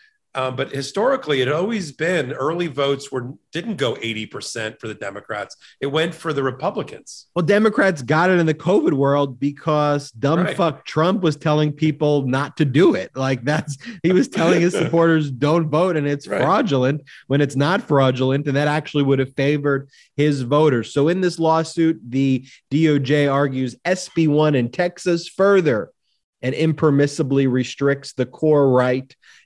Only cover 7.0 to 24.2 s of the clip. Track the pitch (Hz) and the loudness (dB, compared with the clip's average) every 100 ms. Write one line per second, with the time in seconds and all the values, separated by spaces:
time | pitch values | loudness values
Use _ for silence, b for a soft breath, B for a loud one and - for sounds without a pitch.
7 | - - - 175 160 202 220 - 196 156 | -20 -20 -8 -2 2 4 2 2 0 0
8 | 117 156 185 180 160 156 165 208 294 139 | 0 2 4 2 2 0 0 2 2 2
9 | 139 143 139 117 143 139 156 151 147 147 | 2 2 0 -4 -6 -4 -2 0 2 -2
10 | 135 113 143 170 175 131 170 - - 151 | -6 -4 0 0 0 0 -2 -2 -4 0
11 | 170 190 170 147 156 151 151 147 156 147 | 2 2 0 -2 0 2 0 0 -2 0
12 | 147 147 139 131 143 - 147 135 302 92 | 0 0 0 -2 -2 -2 0 4 4 2
13 | 95 131 135 127 123 156 - 139 240 202 | -4 -4 -2 -2 -2 -2 -4 -12 -14 -4
14 | 170 180 131 - 165 175 170 175 123 165 | 0 2 2 0 2 2 2 0 0 2
15 | 165 160 147 123 147 170 156 151 185 160 | 4 2 0 -2 0 0 0 0 0 0
16 | 143 143 190 202 135 208 220 135 127 151 | -2 -4 -4 -2 0 0 2 0 0 -2
17 | - B B 143 143 127 143 196 - 143 | -8 B B 0 0 0 0 0 2 2
18 | 131 127 131 139 147 139 147 151 147 147 | 2 2 0 -2 -2 -2 0 -2 -2 0
19 | 139 135 131 - 139 147 143 135 139 b | 2 2 0 -2 0 0 0 -2 -4 b
20 | b - 151 139 120 147 156 120 110 143 | b -2 0 0 0 2 4 2 0 0
21 | 151 185 180 165 160 165 160 - 165 165 | 0 2 0 0 0 0 0 0 0 0
22 | 120 131 135 131 B B - 147 160 143 | -4 -2 0 0 B B -4 0 2 2
23 | 131 147 143 139 143 131 127 - 170 185 | 2 2 2 2 0 -2 -6 -6 -4 -4
24 | - 165 | -4 0